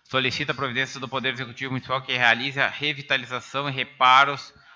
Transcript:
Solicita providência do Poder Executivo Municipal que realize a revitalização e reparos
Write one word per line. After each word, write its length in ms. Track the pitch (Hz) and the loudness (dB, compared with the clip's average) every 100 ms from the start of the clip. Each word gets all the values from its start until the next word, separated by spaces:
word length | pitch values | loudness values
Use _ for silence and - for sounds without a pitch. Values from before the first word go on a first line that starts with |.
Solicita 480 | _ 131 127 - 143 | _ -2 -2 -2 -4
providência 480 | 127 135 120 131 135 | -4 -4 -2 -4 -6
do 80 | 127 | -8
Poder 240 | 131 131 | -4 -4
Executivo 400 | 123 120 123 135 | -4 -8 -10 -6
Municipal 300 | 131 - 131 | -6 -4 -4
que 100 | 131 | -4
realize 480 | 127 120 117 135 135 | 2 4 2 0 -2
a 80 | 113 | -2
revitalização 1000 | - 147 139 139 135 123 127 - 135 143 | -2 -4 -4 -2 -4 -2 -10 -6 -6 -4
e 40 | |
reparos 800 | 131 127 - 127 131 139 139 - - - | -4 -6 2 8 8 6 2 -8 -20 -20